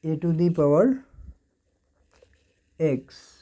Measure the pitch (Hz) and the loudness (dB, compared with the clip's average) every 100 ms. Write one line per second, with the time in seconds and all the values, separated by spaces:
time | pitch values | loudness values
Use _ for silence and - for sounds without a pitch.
0 | 160 156 170 165 175 170 147 151 240 262 | -4 -4 -2 0 0 2 2 4 2 -2
1 | - - - - _ _ _ _ _ _ | -8 -20 -20 -20 _ _ _ _ _ _
2 | _ _ _ _ _ _ _ - 160 131 | _ _ _ _ _ _ _ -4 -2 -2
3 | - - - - | -8 -20 -20 -20